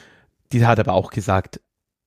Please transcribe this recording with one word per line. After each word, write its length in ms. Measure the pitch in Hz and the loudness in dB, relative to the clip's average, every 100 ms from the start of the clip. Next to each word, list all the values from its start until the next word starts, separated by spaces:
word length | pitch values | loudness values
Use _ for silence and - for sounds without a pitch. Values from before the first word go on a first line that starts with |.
| - _ _ _ _ | -20 _ _ _ _
Die 140 | 123 117 | 0 2
hat 140 | 113 | 2
aber 140 | 104 | 2
auch 180 | 92 90 | -2 -2
gesagt, 500 | - 101 95 - - - _ _ _ | -6 -2 -2 -2 -12 -20 _ _ _